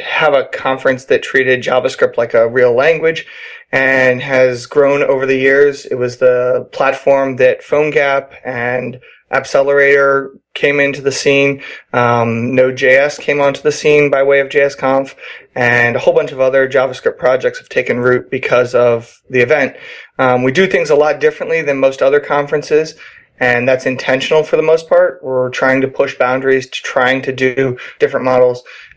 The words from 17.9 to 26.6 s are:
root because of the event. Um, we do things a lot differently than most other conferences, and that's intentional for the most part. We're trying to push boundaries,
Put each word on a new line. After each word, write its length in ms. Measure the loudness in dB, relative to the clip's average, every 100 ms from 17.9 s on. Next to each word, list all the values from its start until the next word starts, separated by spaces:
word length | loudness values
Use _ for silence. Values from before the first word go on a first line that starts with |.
| 0
root 300 | 0 0 -2
because 460 | -6 -2 0 2 2
of 460 | 2 0 -4 -20 _
the 120 | 0
event. 340 | 2 2 -2 -6 -18 -20 -16 -2
Um, 240 | 0 2
we 80 | 0
do 160 | 0 0
things 240 | 0 0
a 40 | 2
lot 240 | 2 2
differently 440 | 0 -2 -4 -2
than 160 | -2 0
most 240 | 0 0
other 160 | 0 0
conferences, 760 | 0 -2 -2 -4 0 0 -2 -8 -20 -20 _ _
and 280 | 0 0 0
that's 200 | 0 -2
intentional 560 | -4 -2 -2 0 0
for 140 | 2 0
the 60 |
most 240 | 2 0 2
part. 340 | 2 2 -2
We're 260 | -6 -4 -2
trying 320 | -2 0 2
to 60 | 0
push 280 | -2 -4 -2
boundaries, 500 | -2 0 0 0